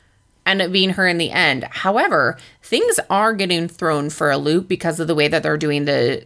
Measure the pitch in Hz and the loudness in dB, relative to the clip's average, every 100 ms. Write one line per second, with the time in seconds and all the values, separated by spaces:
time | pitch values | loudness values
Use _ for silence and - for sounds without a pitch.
0 | _ _ _ _ - 190 180 190 190 190 | _ _ _ _ -2 0 0 2 2 2
1 | 185 170 165 165 160 131 - - 185 220 | 0 0 -2 0 0 0 -6 -4 0 2
2 | 359 165 123 - - _ - 151 466 - | 2 2 0 -2 -12 _ -2 0 2 0
3 | - 196 220 214 190 175 170 - 170 151 | 0 0 2 0 0 0 -2 -2 -2 0
4 | 147 - 151 143 147 170 185 180 170 160 | -2 -2 0 0 0 0 0 -4 -2 -2
5 | 160 151 147 160 156 151 151 143 147 139 | 0 0 0 0 0 -2 0 0 0 2
6 | 123 135 | 0 -2